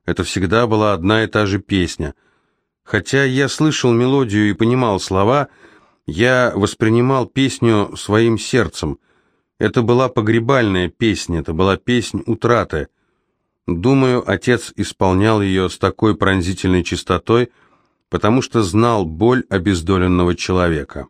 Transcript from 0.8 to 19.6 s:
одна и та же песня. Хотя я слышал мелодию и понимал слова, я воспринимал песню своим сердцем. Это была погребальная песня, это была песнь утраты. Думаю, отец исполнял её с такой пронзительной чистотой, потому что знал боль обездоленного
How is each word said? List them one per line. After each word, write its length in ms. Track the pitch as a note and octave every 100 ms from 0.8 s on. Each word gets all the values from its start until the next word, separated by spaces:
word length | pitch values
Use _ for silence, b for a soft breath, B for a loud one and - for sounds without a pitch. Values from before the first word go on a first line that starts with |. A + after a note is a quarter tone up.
| G#2+
одна 320 | F#2+ F2+ A2
и 20 | G#2+
та 180 | A2 G#2
же 120 | G2
песня. 560 | - G2 E2+ - D2+ - _ _ _ _ _ _
Хотя 420 | - G#2+ - C3+
я 240 | C3+ B2+ C3+
слышал 440 | - D#3 C#3+ B2
мелодию 580 | A#2 B2 C#3 A#2+ G#2 G#2
и 40 |
понимал 460 | G2 A2+ B2+ A#2+ F#2+
слова, 480 | - F#2+ G2+ C#3 C3 b b b b b -
я 460 | D#2 A#2+ B2+ A#2+
воспринимал 720 | G2+ G2+ - A2 A2+ B2+ C3+ A#2
песню 680 | - C3+ - A#2+ G#2+ G2+ -
своим 420 | - G#2+ A#2 A2+
сердцем. 600 | - B2 F#2 - D#2 C#2 _ _ _ _ _ -
Это 240 | G#2+ B2+
была 260 | A2 B2 C3
погребальная 800 | - G#2+ A#2 A2+ C#3 A2 F#2+ F2
песня, 520 | - A2+ F2+ - E2+
это 120 | D2
была 240 | D#2+ F#2+ F#2
песнь 460 | - A#2+ G2+ - -
утраты. 640 | A2 A#2 A#2 F2+ D#2+ C#2 _ _ _ _ _ _ _ -
Думаю, 600 | E2+ A2 C3+ C3 B2 -
отец 440 | G2 - A#2+ - -
исполнял 640 | G2 - F#2+ F#2 G#2+ A2
её 260 | G2+ F#2 F#2
с 100 | -
такой 380 | G2 - A2 G2
пронзительной 680 | G2 F#2+ F2 F#2+ F#2+ F2+
чистотой, 680 | E2+ F2 - F2+ - A#2 B2 b b b b b -
потому 320 | F2+ G#2 B2+
что 220 | - A#2
знал 420 | F#2+ G2+ A#2 A2
боль 400 | E2+ D#2+ A2+ B2+ -
обездоленного 840 | G2